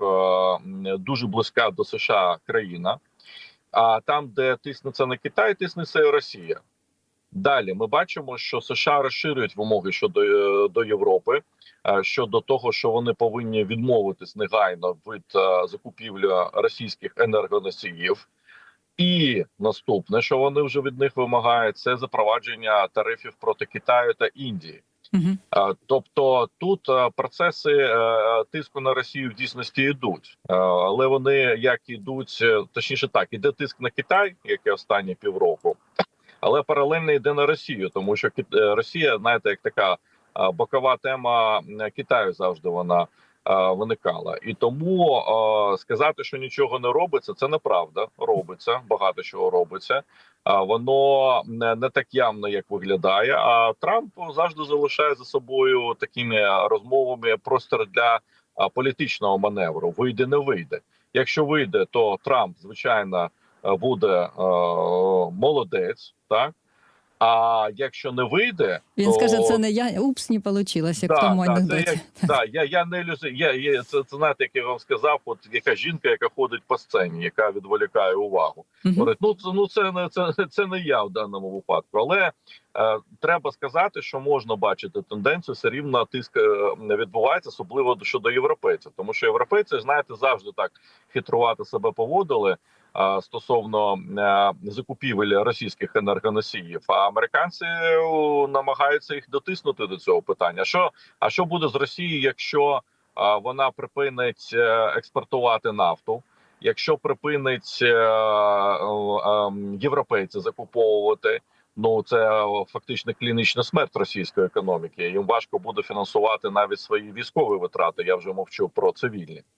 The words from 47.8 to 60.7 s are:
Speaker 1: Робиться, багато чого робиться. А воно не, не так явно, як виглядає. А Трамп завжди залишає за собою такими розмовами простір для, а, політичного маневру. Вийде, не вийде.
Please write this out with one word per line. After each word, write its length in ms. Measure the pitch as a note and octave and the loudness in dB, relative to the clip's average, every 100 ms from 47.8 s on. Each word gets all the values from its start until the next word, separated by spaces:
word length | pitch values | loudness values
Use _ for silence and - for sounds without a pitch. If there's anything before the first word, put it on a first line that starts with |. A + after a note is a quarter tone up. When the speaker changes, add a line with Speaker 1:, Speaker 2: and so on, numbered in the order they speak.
| E2+ D#2+ A2 - | 0 -4 -6 -4
Speaker 1:
Робиться, 640 | - G#3+ - F#2 - B2 B2 | -2 -2 -2 -8 -2 -2 0
багато 340 | G#2+ F#2+ - | 0 0 -2
чого 280 | - G2 A#2 | -8 -2 0
робиться. 520 | F2+ F2 F#2 - C3 - _ _ _ | 2 0 -4 -4 -4 -4 _ _ _
А 180 | - G2 | 0 2
воно 800 | F#2+ A2+ B2 C3+ C#3 C#3 C3 B2 - | 2 0 2 4 4 4 4 2 0
не, 280 | A2+ A#2 | -2 0
не 140 | A2+ B2+ | 0 0
так 180 | - C3 | -2 -2
явно, 340 | C3 A#2+ G#2+ G#2 | 0 0 0 -4
як 160 | G2+ - | -4 -4
виглядає. 640 | G2+ F#2+ F#2+ F#2 G2 A#2+ D3 | -6 -2 0 2 2 2 2
А 340 | A2+ A#2 A2+ | 4 4 4
Трамп 400 | A2 D#3+ A3 A3+ - C#3+ | 0 0 -2 -2 -10 -8
завжди 300 | C#3+ E3+ D#3 | -2 -2 -2
залишає 500 | D3 D3 C#3+ - D3+ | -2 0 0 2 0
за 100 | C3+ | 0
собою 720 | B2+ C#3 B2 C3 C3 B2+ A#2 A2+ | -2 -6 -2 2 4 4 0 -4
такими 640 | - - A#2+ A2 G#2 G2 G#2 | -6 -6 0 2 4 4 2
розмовами 680 | A2 A2+ C3+ B2+ B2 A#2 A2 | 0 0 0 0 0 0 0
простір 500 | - C3 - - G#2 | 0 -2 0 -2 0
для, 260 | F#2+ A#2 A2+ _ _ _ - | 2 2 2 _ _ _ -2
а, 120 | G2 | -2
політичного 720 | - C3 B2+ C#3+ - G#2 G2 | 0 -2 -2 -6 -4 0 0
маневру. 560 | G2+ G2+ F2 D#2+ E2+ E2+ | 0 0 -2 -2 -4 -2
Вийде, 300 | B2+ A2+ C3 | -2 0 0
не 100 | D3 | 0
вийде. 440 | C#3 G#2 E2 | 0 -2 -4